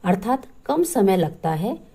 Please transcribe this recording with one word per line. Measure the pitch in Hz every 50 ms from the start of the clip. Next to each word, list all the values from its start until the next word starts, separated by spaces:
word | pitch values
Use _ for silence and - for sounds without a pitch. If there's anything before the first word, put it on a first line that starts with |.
| -
अर्थात | 185 180 185 185 226 254 269 - - - - -
कम | - 277 320 349
समय | 330 - 254 202 196 190
लगता | 180 165 151 160 - - 165
है | 160 156 170 226 311 320 - -